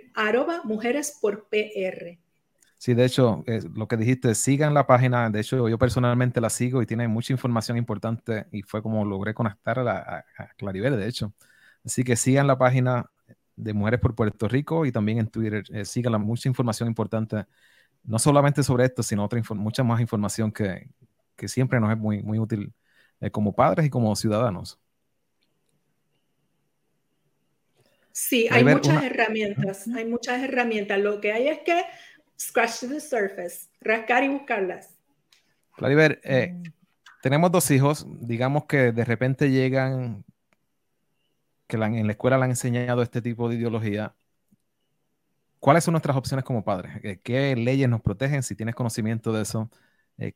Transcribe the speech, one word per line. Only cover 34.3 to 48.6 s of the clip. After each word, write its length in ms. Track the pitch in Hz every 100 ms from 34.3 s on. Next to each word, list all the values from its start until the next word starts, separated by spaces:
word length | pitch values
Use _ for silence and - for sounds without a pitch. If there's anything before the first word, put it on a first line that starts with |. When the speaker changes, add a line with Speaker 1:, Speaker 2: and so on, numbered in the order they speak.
| 277 277 220 185 - - _ _ _ _ _ _ _ _ -
Speaker 2:
Claribel, 440 | 120 147 156 -
eh, 300 | - 131 101
Speaker 3:
Mm. 180 | 175 170 - _ _ - _
Speaker 2:
tenemos 280 | 135 143 180
dos 200 | 180 -
hijos, 360 | 135 139 151 - -
digamos 440 | 120 117 131 147 -
que 260 | 143 123
de 120 | 113
repente 460 | 113 110 127 131 147
llegan, 760 | 131 131 131 131 131 120 101 - _ _ _ _ _ _ _ _ _ _ _ _ _ -
que 120 | 113
la 80 | 107
han, 80 |
en 120 | 117 104
la 60 |
escuela 240 | 104 127 131
le 80 |
han 60 | 127
enseñado 520 | 123 131 120 123 123
este 200 | 117 123
tipo 260 | 117 113 117
de 80 | 117
ideología. 580 | 117 113 107 104 107 - _ _ _ _ _ _ _ _ _ _ _ _ _ _
¿Cuáles 260 | 135 165
son 80 | 170
nuestras 240 | 160 147 135
opciones 280 | - 135
como 200 | 127 117
padres? 280 | 101 92 80 -
Eh, 180 | 107 92
¿qué 340 | - 127 139 123
leyes 320 | 117 135 127
nos 140 | 113
protegen? 400 | - 101 135 143
Si 120 | 127
tienes 200 | -